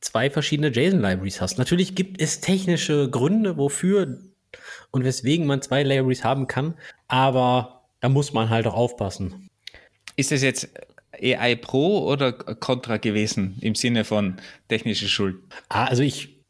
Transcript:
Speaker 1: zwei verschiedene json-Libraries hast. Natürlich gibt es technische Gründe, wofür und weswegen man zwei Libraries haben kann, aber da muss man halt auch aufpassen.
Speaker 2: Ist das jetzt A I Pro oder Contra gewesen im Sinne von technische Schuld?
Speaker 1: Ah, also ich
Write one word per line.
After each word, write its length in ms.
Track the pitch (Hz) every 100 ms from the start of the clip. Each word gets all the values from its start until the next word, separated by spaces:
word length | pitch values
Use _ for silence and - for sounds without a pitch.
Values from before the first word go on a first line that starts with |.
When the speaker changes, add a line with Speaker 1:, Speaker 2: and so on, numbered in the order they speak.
Speaker 1:
zwei 280 | - 113 135
verschiedene 420 | 156 143 151 151
json-Libraries 720 | 117 160 190 101 92 95 -
hast. 160 | 92 -
Natürlich 380 | 123 175 190
gibt 260 | - 190 -
es 200 | 156 -
technische 680 | - 185 190 170 - 147 135
Gründe, 460 | 120 135 214 208 160
wofür 640 | 139 143 180 202 170 123 - _ _ - - - -
und 140 | 135
weswegen 420 | 127 127 123 165 151
man 160 | 139
zwei 220 | - 135
Libraries 400 | 139 135 131 127
haben 240 | 117 135 131
kann, 260 | - 151 165 - - -
aber 760 | 127 135 127 127 123 120 - _ _
da 80 | 120
muss 240 | 135 143
man 180 | 113 113
halt 160 | 113 113
auch 80 |
aufpassen. 720 | 110 120 - 98 - 92 92 - _ - - - _ - -
Speaker 2:
Ist 160 | 135
das 100 | 143
jetzt 260 | 135 127 - - - - _ -
A 280 | 120 123 120
I 80 | 120
Pro 540 | - 131 160 202 80
oder 220 | 139 135
Contra 640 | 113 - 110 - 127 123 107
gewesen 580 | 113 104 107 - 95 98
im 140 | 110
Sinne 300 | 107 123 120
von 320 | 104 107 101 92 - - -
technische 400 | 110 117 101 101
Schuld? 280 | - 98 92 - - -
Speaker 1:
Ah, 180 | 101 113
also 160 | 123
ich 340 | 143 - - - _